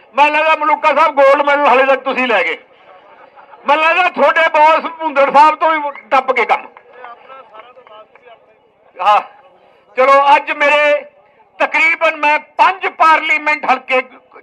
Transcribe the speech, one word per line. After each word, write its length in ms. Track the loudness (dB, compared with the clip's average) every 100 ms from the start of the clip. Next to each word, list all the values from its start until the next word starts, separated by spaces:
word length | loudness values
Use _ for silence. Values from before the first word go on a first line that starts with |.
| _ 0
ਮੈਨੂੰ 240 | 0 0
ਲੱਗਦਾ 160 | -2 0
ਮਲੂਕਾ 400 | -2 0 0 0
ਸਾਹਿਬ 200 | 0 2
ਗੋਲਡ 260 | 2 2
ਮੈਡਲ 260 | 0 0 2
ਹਾਲੇ 180 | 2 0
ਤੱਕ 160 | -2
ਤੁਸੀਂ 260 | -4 -4 -2
ਲੈ 160 | -2
ਗਏ। 140 | -4 -8 _ _ _ -20 _ -20 -20 -20 -20 -10 -2
ਮੈਨੂੰ 180 | 0 0
ਲੱਗਦਾ 240 | 0 -2
ਤੁਹਾਡੇ 320 | 0 0 0 0
ਬੌਸ 420 | 2 2 2 -2
ਭੁੰਦੜ 420 | -8 -6 -2 2
ਸਾਹਿਬ 220 | 4 4 2
ਤੋਂ 160 | -2
ਵੀ 200 | -2 -6 -12 -4
ਟੱਪ 200 | -4 -2
ਕੇ 140 | -4 -2
ਕੰਮ। 220 | -4 -6 -20 _ -20 -20 -20 -20 -20 -20 -20 -20 -20 _ -20 -20 _ -20 -20 _ _ _ _ _ -4
ਹਾਂ, 200 | 0 0 -2 -16 _ _ _ _ _ -2
ਚਲੋ, 400 | 2 4 4 2
ਅੱਜ 160 | 0
ਮੇਰੇ 540 | -4 0 0 0 -2 -6 _ _ _ _ -6
ਤਕਰੀਬਨ 560 | -4 -2 -2 0 -4 -2
ਮੈਂ 240 | -2 -2
ਪੰਜ 480 | -4 0 0 0 -8
ਪਾਰਲੀਮੈਂਟ 840 | 0 2 2 -2 -4 -4 -4 -4
ਹਲਕੇ 320 | -4 -2 -6 -6 -18 _ -20